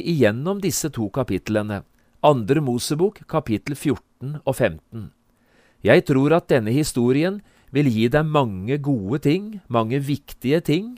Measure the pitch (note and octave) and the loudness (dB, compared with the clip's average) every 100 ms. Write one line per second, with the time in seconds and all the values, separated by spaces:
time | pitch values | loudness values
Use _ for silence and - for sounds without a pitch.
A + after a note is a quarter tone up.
0 | - D#3+ G#2+ A2+ D#3+ G3+ F#3+ - D#3 A#2 | 0 4 4 2 -4 -2 -2 -2 -4 -4
1 | G#2 C#3 B2 F#2+ - G#2+ G#2 G2+ - _ | -4 -2 -2 -2 0 -2 -2 -6 -10 _
2 | _ _ D3+ C3+ G2+ C#3+ C#3 A#2+ - D3+ | _ _ 4 4 2 0 2 -2 -2 0
3 | G3 - - - - G#2 - C#3+ D3+ A2 | -2 -2 -6 -6 -2 -4 -4 -4 -2 -2
4 | - _ B2 D3+ - C3 A2+ D#2+ - A2+ | -6 _ -12 -6 -4 0 0 -2 -12 -14
5 | G2 - _ _ _ _ _ _ G2 E3 | -14 -18 _ _ _ _ _ _ 4 4
6 | - C3 C#3+ E3 - D3 G#2+ C3 D3+ C3 | 4 2 4 2 2 0 2 0 0 0
7 | A#2+ C3+ E3+ G3+ - _ _ C3+ D3 A2 | 2 2 0 -4 -14 _ _ 0 2 2
8 | A#2 D3 D#3+ D3+ B2+ F#2+ G2+ C#3+ C#3 B2+ | 2 2 2 0 0 -2 -4 -4 -2 -2
9 | F#2+ C#3 C#3+ F3 G#3 G#3+ - A#2+ A2 C#3 | -2 -2 0 0 -2 -14 -4 -2 0 -2
10 | C#3 C#3+ - - B2 D#3+ D#3+ D#3 A3+ | -2 -6 -6 -8 -2 0 0 -2 -2